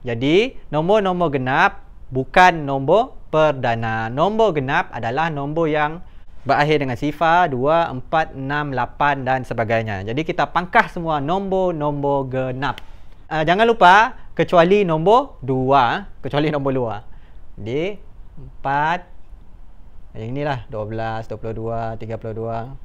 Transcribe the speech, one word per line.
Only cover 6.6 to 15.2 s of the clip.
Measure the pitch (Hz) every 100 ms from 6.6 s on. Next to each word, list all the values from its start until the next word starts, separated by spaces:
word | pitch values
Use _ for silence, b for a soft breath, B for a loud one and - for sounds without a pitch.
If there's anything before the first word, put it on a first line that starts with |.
| 147 151 135
dengan |
sifar, | 120 147 147 165 170 175
dua, | 127 135 170 170
empat, | 131 127 165 160 -
enam, | 135 147 147
lapan | 127 120 - 143 139 123
dan | 131
sebagainya. | 120 120 113 113 110 98 98
Jadi | 127
kita | 160 170 143
pangkah | 170 180 233 170
semua | 180 165 151
nombor-nombor | 139 190 196 190 185 160 147 147 139 139 131
genap. | 131 131 127 139 - b b b - -
Ah, | 156
jangan | 160 185 233
lupa | 233 180 196 240 - b -
kecuali | 165 175 175 208 185
nombor | 160 170 240